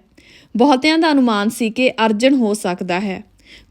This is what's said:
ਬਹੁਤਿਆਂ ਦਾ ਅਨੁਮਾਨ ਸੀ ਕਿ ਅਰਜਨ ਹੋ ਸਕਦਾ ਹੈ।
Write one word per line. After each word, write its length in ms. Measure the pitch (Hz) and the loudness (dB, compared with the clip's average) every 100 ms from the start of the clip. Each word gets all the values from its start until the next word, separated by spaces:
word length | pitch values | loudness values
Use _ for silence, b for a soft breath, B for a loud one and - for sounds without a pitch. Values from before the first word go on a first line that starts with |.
| _ _ b b b 202 | _ _ b b b 0
ਬਹੁਤਿਆਂ 420 | 277 262 302 320 | 2 2 2 2
ਦਾ 120 | 330 | 2
ਅਨੁਮਾਨ 380 | 285 240 208 208 | 2 2 0 -2
ਸੀ 200 | - 226 | -2 -4
ਕਿ 220 | 226 254 | -2 -2
ਅਰਜਨ 420 | - 220 214 262 | 0 -2 2 2
ਹੋ 200 | 277 220 | 2 0
ਸਕਦਾ 460 | 208 190 180 180 180 | -2 -4 -6 -4 -4
ਹੈ। 240 | 202 190 - _ b b b | -4 -8 -12 _ b b b